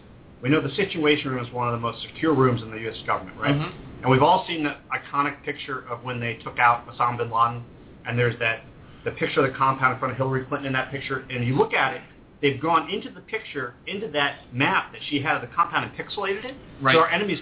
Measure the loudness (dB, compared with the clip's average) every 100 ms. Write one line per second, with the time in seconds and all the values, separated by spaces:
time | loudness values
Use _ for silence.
0 | -20 -20 -20 -8 0 2 0 -2 -2 2
1 | 2 2 0 -4 -4 -2 -2 0 -2 -6
2 | -12 -2 2 6 6 4 -2 -8 -8 -6
3 | -2 -2 -4 -4 0 0 0 -8 -16 -4
4 | 4 6 8 4 2 -2 -2 -4 -6 -8
5 | -4 -2 -2 -2 -8 -8 -6 -8 -8 -8
6 | -6 -4 -4 -6 -8 4 6 6 0 -2
7 | 0 0 -2 2 2 0 -12 -18 -20 -14
8 | -4 2 2 2 -2 -2 -8 -20 -20 -8
9 | -8 -4 -2 2 0 2 0 4 2 2
10 | -4 -2 -2 -2 -2 -4 -2 -4 -4 -6
11 | -6 -6 -6 -4 0 2 2 2 0 -2
12 | -12 -20 -20 0 0 2 2 2 2 -6
13 | -8 -14 -10 -10 -8 -8 -8 -10 -10 -8
14 | -4 0 -2 -2 -8 0 2 2 -2 -10
15 | -4 -2 0 -2 -2 0 0 0 -4 -8
16 | -10 -6 -4 -4 -6 -14 -16 -2 4 6
17 | 6 2 0 -4